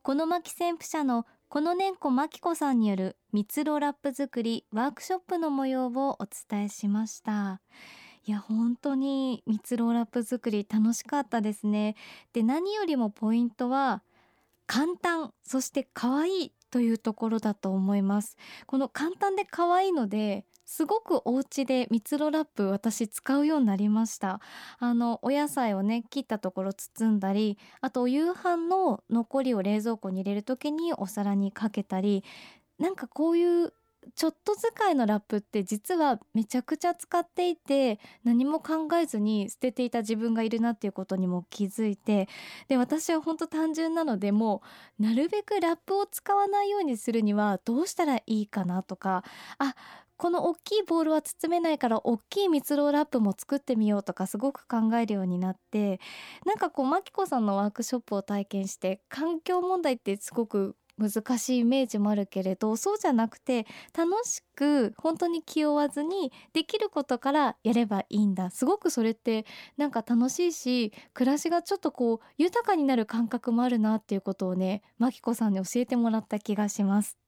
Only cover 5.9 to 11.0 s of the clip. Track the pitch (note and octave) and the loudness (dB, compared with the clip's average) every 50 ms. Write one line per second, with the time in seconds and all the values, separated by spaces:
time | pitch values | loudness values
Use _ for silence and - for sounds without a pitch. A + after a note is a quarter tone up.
5.9 | A#3+ B3+ C4+ C#4 - - G3 G3+ - - - _ - G#3 G#3 G#3 - - - G3+ | -2 0 0 -2 -2 -4 -6 -10 -10 -16 -10 _ -4 -2 -2 -2 -4 -4 -2 0
6.9 | G3+ G#3+ A3 A3 - - _ - G#3+ G#3 G3+ G3 F#3+ F#3+ _ _ _ - - - | 0 0 0 -4 -6 -10 _ -4 -2 -2 -2 -4 -6 -8 _ _ _ -20 -20 -20
7.9 | - - - - - _ _ - G#3+ G#3 - - A3 A3 A#3 A#3 A#3+ - - D4 | -20 -20 -20 -20 -20 _ _ -4 -4 -4 -2 -2 0 0 2 2 0 0 -2 -2
8.9 | C#4 C4 C4 C#4 C#4 C4+ C4+ C4 B3 - _ - A3 G#3+ - - B3 A#3 A#3 A#3 | 0 0 0 0 0 0 0 -2 -2 -4 _ -2 -2 -2 -2 -4 -2 0 2 2
9.9 | A#3 A#3 A#3 A3+ - B3 A#3 - B3+ A#3+ - A#3 G#3+ G#3 G3+ _ - A3 G#3+ A3 | 2 2 0 0 -2 -4 -2 -2 -4 -4 -2 -2 -2 -2 -2 _ 2 2 4 4
10.9 | A#3 - | 2 0